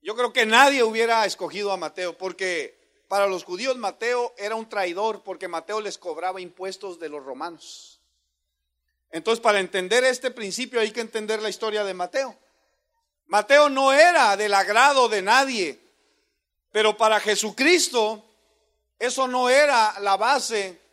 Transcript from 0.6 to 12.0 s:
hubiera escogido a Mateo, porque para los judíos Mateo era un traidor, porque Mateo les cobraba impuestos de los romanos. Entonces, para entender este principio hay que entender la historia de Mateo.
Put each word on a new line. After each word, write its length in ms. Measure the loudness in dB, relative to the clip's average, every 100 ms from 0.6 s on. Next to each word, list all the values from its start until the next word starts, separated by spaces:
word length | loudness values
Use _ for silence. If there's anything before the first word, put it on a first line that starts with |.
| 6 6
hubiera 460 | 0 0 0 2 0
escogido 440 | -4 -8 -6 -6
a 60 | -4
Mateo, 400 | -8 -8 -10 -8
porque 880 | -10 -6 -6 -4 -8 _ _ _ _
para 200 | 0 0
los 160 | -2
judíos 340 | -8 -8 -6 -4
Mateo 560 | -6 -4 -4 -2 -4 -8
era 200 | -8 -8
un 120 | -6
traidor, 540 | -6 -4 -4 -6 -6
porque 260 | -12 -12 -10
Mateo 320 | -10 -8 -8
les 200 | -8 -10
cobraba 420 | -10 -6 -8 -8
impuestos 580 | -14 _ -12 -10 -14 -12
de 100 | -12
los 140 | -12
romanos. 760 | -14 -12 -12 -12 -20 -20 -20 _ _ _ _ _ _ _ _ _ _ _ _
Entonces, 300 | -8 -2 0
para 180 | 2 2
entender 440 | 0 -6 0 0 2
este 260 | -2 -8
principio 480 | -8 -10 -8 -6 -4
hay 100 | -4
que 120 | -6
entender 380 | -8 -8 -6 -6
la 100 | -6
historia 340 | -6 -6 -4
de 100 | -6
Mateo. 420 | -6